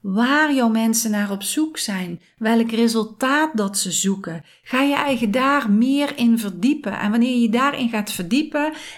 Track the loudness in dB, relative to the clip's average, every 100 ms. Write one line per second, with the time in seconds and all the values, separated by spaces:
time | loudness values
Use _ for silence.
0 | -2 0 2 2 2 2 2 2 2 0
1 | 0 -2 -2 -4 -4 -2 -2 -2 -6 -4
2 | -6 -8 _ _ 0 2 2 2 2 2
3 | -2 -2 0 2 0 0 -2 -2 -4 -2
4 | -2 -2 -6 -12 -14 _ -6 0 2 2
5 | 0 0 0 0 2 2 2 2 4 2
6 | 0 0 2 2 0 -2 0 0 -4 -4
7 | 0 2 2 2 2 2 0 0 -2 -2
8 | -4 -6 -2 0 0 -2 -2 -4 -14